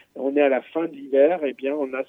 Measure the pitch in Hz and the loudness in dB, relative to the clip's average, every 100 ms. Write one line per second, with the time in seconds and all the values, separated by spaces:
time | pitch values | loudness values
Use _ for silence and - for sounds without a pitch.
0 | _ - 131 143 143 127 - 160 165 139 | _ -6 -2 2 2 2 -2 -6 -6 -8
1 | 139 135 147 175 143 120 135 147 135 131 | -2 4 4 4 -4 -6 -6 -4 -4 -6